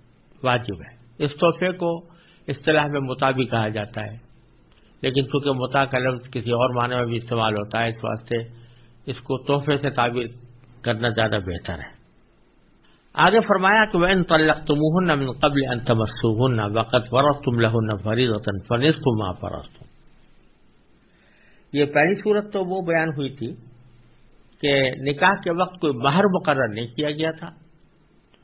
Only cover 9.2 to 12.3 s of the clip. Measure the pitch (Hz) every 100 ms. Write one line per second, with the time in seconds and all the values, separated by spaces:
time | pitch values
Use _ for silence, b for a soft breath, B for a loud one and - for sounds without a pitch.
9.2 | - 131 135 143 143 139 139 - 120 120
10.2 | 117 - - - - - 117 113 120 110
11.2 | 110 110 92 82 - 80 - - _ _
12.2 | _